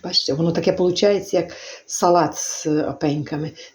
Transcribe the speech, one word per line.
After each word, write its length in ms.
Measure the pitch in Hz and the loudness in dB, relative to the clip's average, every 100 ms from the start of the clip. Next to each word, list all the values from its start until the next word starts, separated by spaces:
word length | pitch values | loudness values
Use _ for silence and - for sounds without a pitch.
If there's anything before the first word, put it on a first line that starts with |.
бачите, 280 | 180 - - | -4 -2 -2
воно 200 | 139 165 | 0 0
таке 200 | 170 170 | 2 0
получається, 640 | 180 180 180 208 202 196 180 | 2 0 4 2 2 0 -2
як 160 | 170 - - - - | -2 -10 -16 -18 -12
салат 500 | - 180 175 151 - | 0 4 6 4 -2
з 300 | - - 160 | -8 -6 -2
опеньками. 840 | 151 - 131 156 147 135 147 156 - - | 0 -2 -2 -2 -2 -4 -6 -8 -10 -20